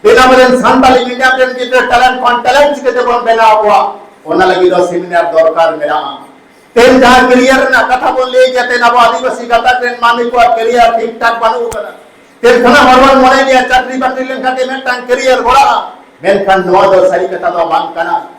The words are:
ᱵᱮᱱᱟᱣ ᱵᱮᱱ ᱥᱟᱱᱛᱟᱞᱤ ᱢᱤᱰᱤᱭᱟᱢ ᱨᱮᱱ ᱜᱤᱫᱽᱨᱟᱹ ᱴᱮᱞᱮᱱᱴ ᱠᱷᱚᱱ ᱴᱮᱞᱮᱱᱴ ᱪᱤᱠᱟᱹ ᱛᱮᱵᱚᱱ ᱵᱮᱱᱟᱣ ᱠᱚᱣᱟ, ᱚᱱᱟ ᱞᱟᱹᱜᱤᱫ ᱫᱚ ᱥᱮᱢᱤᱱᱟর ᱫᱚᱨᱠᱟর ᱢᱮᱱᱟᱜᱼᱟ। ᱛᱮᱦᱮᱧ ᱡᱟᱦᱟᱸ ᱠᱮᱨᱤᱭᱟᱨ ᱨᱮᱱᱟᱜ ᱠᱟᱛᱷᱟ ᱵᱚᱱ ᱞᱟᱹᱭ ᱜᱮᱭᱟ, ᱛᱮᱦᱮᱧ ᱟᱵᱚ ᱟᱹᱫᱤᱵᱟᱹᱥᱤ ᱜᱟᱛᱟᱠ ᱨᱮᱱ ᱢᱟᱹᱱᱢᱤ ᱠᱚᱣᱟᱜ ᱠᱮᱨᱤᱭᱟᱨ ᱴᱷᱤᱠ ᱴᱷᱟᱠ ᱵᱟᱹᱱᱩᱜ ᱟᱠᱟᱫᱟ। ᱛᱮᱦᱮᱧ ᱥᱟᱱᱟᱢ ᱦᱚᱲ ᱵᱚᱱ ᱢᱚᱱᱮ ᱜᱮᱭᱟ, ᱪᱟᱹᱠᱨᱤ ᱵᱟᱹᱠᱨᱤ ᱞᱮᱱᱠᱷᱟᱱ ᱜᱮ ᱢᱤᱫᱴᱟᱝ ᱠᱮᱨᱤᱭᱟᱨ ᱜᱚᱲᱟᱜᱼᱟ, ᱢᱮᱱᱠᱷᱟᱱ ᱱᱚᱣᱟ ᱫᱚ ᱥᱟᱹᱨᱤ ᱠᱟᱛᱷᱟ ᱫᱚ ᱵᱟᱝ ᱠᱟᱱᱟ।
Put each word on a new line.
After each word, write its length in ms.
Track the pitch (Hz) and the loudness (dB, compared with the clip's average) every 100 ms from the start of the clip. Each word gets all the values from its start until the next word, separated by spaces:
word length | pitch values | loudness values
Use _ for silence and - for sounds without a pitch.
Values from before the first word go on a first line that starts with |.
ᱵᱮᱱᱟᱣ 240 | 208 233 262 | 4 4 4
ᱵᱮᱱ 220 | 254 254 - | 4 4 2
ᱥᱟᱱᱛᱟᱞᱤ 480 | 226 254 196 202 | 0 2 2 2
ᱢᱤᱰᱤᱭᱟᱢ 340 | 247 240 262 254 | -2 -2 -2 0
ᱨᱮᱱ 120 | 254 | -2
ᱜᱤᱫᱽᱨᱟᱹ 260 | 247 240 254 247 | -2 -2 -2 0
ᱴᱮᱞᱮᱱᱴ 300 | 247 254 254 | 2 0 0
ᱠᱷᱚᱱ 160 | 247 240 | -2 0
ᱴᱮᱞᱮᱱᱴ 340 | 247 269 285 277 | 0 0 0 -2
ᱪᱤᱠᱟᱹ 140 | 262 | -4
ᱛᱮᱵᱚᱱ 280 | 240 240 240 | -2 -2 -2
ᱵᱮᱱᱟᱣ 280 | 226 226 226 214 | 0 2 2 2
ᱠᱚᱣᱟ, 200 | 208 - - - - - | 2 0 -2 -8 -20 -20
ᱚᱱᱟ 200 | 156 175 185 | -6 0 0
ᱞᱟᱹᱜᱤᱫ 240 | 180 180 | 2 0
ᱫᱚ 80 | 175 175 | 0 -2
ᱥᱮᱢᱤᱱᱟর 440 | 175 180 175 170 | -4 -4 -4 0
ᱫᱚᱨᱠᱟর 440 | 160 160 160 165 156 | 0 0 0 -2 -2
ᱢᱮᱱᱟᱜᱼᱟ। 480 | 147 151 151 - - - _ _ _ 240 | -4 -4 -6 -14 -20 -20 _ _ _ 2
ᱛᱮᱦᱮᱧ 240 | 254 262 | 4 4
ᱡᱟᱦᱟᱸ 280 | 247 254 254 | 4 4 4
ᱠᱮᱨᱤᱭᱟᱨ 300 | 247 254 269 | 2 2 0
ᱨᱮᱱᱟᱜ 260 | - 240 226 | 0 0 0
ᱠᱟᱛᱷᱟ 200 | 254 277 254 | -2 -2 -2
ᱵᱚᱱ 120 | 254 | -2
ᱞᱟᱹᱭ 180 | 254 254 | 0 0
ᱜᱮᱭᱟ, 140 | 247 | 0
ᱛᱮᱦᱮᱧ 180 | 240 240 | -2 0
ᱟᱵᱚ 160 | 240 240 | 0 2
ᱟᱹᱫᱤᱵᱟᱹᱥᱤ 460 | 233 247 254 233 240 | 2 0 -6 -8 -4
ᱜᱟᱛᱟᱠ 360 | 233 247 247 | -2 0 -2
ᱨᱮᱱ 140 | 240 233 | -4 -2
ᱢᱟᱹᱱᱢᱤ 300 | 233 240 240 | -2 0 -2
ᱠᱚᱣᱟᱜ 260 | 247 226 226 | 0 0 0
ᱠᱮᱨᱤᱭᱟᱨ 400 | 226 240 233 233 | 0 2 2 0
ᱴᱷᱤᱠ 240 | 233 - | -6 -4
ᱴᱷᱟᱠ 140 | 233 233 | -4 -2
ᱵᱟᱹᱱᱩᱜ 320 | 226 240 233 | -2 -2 -6
ᱟᱠᱟᱫᱟ। 240 | 214 208 - - _ _ _ | -8 -12 -16 -20 _ _ _
ᱛᱮᱦᱮᱧ 220 | 233 247 | 2 2
ᱥᱟᱱᱟᱢ 240 | 247 285 254 | 4 2 4
ᱦᱚᱲ 100 | 262 | 4
ᱵᱚᱱ 200 | 269 262 | 4 4
ᱢᱚᱱᱮ 200 | 254 269 | 4 2
ᱜᱮᱭᱟ, 240 | 269 254 247 | 2 0 2
ᱪᱟᱹᱠᱨᱤ 300 | 254 247 262 | -2 -2 -4
ᱵᱟᱹᱠᱨᱤ 240 | 262 254 | -4 -4
ᱞᱮᱱᱠᱷᱟᱱ 320 | 262 254 262 254 | -8 -6 -6 -4
ᱜᱮ 80 | |
ᱢᱤᱫᱴᱟᱝ 420 | 254 262 254 247 247 | -6 -6 -6 -8 -4
ᱠᱮᱨᱤᱭᱟᱨ 320 | 254 262 254 | -2 0 0
ᱜᱚᱲᱟᱜᱼᱟ, 340 | 247 254 - 226 - - - _ | 2 2 2 0 -6 -18 -20 _
ᱢᱮᱱᱠᱷᱟᱱ 420 | 185 196 190 190 175 | -2 0 0 0 2
ᱱᱚᱣᱟ 240 | 185 196 | 0 2
ᱫᱚ 80 | 185 185 | 2 2
ᱥᱟᱹᱨᱤ 180 | 180 190 | 0 -4
ᱠᱟᱛᱷᱟ 240 | 175 175 | -4 -4
ᱫᱚ 100 | 175 165 | -4 -2
ᱵᱟᱝ 260 | 165 160 | -4 -4
ᱠᱟᱱᱟ। 220 | 165 170 - - | -6 -4 -4 -8